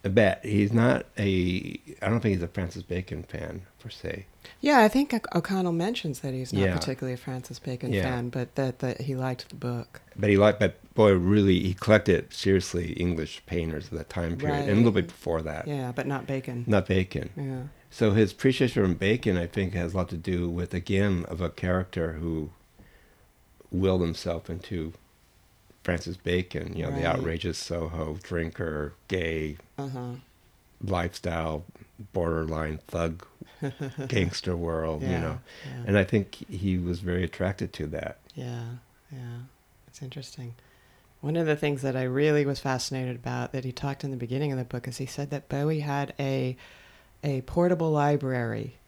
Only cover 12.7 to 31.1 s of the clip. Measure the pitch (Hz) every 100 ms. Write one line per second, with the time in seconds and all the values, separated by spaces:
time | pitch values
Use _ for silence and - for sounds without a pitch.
12.7 | 87 85 - 87 82 76 - - 87 82
13.7 | 76 - 82 78 90 85 85 151 143 -
14.7 | 101 117 98 85 - 85 82 80 78 151
15.7 | 143 127 123 135 139 - 135 127 120 120
16.7 | 104 92 95 92 - - - 135 131 139
17.7 | - _ - 110 104 101 - 131 131 127
18.7 | - 95 82 98 113 113 90 85 104 95
19.7 | 92 85 92 87 82 87 87 87 85 87
20.7 | 92 90 95 101 90 - 85 87 - 92
21.7 | 92 92 90 82 78 82 80 76 - _
22.7 | _ - _ _ _ _ _ _ _ -
23.7 | 92 95 92 85 82 90 82 - 85 -
24.7 | 90 80 - _ _ _ _ _ _ _
25.7 | _ - 85 85 90 - 90 90 85 85
26.7 | 87 82 69 85 80 78 82 90 80 -
27.7 | 85 80 82 78 80 - 87 82 - 85
28.7 | 76 73 - - 92 82 80 78 78 -
29.7 | - 139 131 123 123 _ _ _ _ _
30.7 | _ 98 90 90